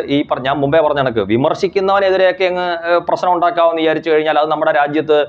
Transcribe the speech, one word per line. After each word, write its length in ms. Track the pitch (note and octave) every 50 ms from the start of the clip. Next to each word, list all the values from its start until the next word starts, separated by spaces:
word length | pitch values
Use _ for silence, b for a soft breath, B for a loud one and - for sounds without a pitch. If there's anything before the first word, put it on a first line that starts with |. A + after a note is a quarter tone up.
| D#3+ -
ഈ 100 | C#3 C#3+ D3+
പറ-, 200 | - D#3 C#3 B2+
ഞാൻ 140 | C3+ C#3 D3+
മുമ്പേ 220 | C#3 C#3 C#3+ E3
പറഞ്ഞ 200 | D#3 D3+ D3 C#3+
കണക്ക് 220 | C3+ C3 A#2 A2+ G2+ F#2+
വിമർശിക്കുന്നവനെതിരെയൊക്കെ 1160 | G#2+ A#2 C#3 D#3 E3 - - F#3+ - G3 F#3+ F#3+ G3 G3 G3 F#3+ F#3 F#3 F#3 F#3 F3+ F#3 F#3+
അങ്ങ്, 220 | F3+ F3+ F3+ F3+ F3+ F3 E3+ E3
ഏഹ്, 160 | E3+ F3 E3+
പ്രശ്നം 300 | E3+ E3+ E3+ D#3+ - F#3 F3+
ഉണ്ടാക്കാമെന്ന് 480 | F3 E3+ F3 E3+ E3+ E3+ E3+ E3 E3 D#3+
വിചാരിച്ചു 280 | D#3+ D#3 D#3 - E3
കഴിഞ്ഞാൽ 260 | D#3 D3+ D#3 D#3 D3+ D3+
അത് 100 | D3+ D#3
നമ്മുടെ 220 | D#3 D3 D#3 D#3+ D#3
രാജ്യത്ത് 440 | D3+ D3 D3 D3 D#3 D3+ D#3 D3+ D3 D3